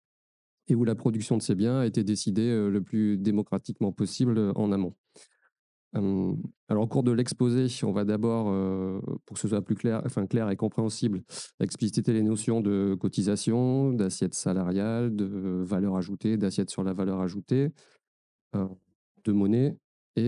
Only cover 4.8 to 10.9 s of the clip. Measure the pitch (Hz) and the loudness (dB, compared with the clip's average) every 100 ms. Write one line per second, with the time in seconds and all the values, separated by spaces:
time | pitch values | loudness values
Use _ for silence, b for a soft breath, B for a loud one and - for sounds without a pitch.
4.8 | 90 - _ b b b b _ _ _ | -2 -6 _ b b b b _ _ _
5.8 | _ - 98 95 92 - - - - 107 | _ -2 0 0 0 -2 -6 -10 -2 0
6.8 | 113 139 123 117 120 - 123 123 127 - | 2 2 2 2 0 0 2 2 0 0
7.8 | 110 95 101 107 117 113 107 98 95 95 | -2 0 0 0 0 0 0 0 0 0
8.8 | 92 95 - - - 101 101 104 95 107 | -2 -4 -6 -8 -10 -6 -2 0 0 -2
9.8 | 120 110 120 - 98 120 110 95 110 - | 0 -2 -2 -2 0 0 0 0 -2 0
10.8 | 110 | -2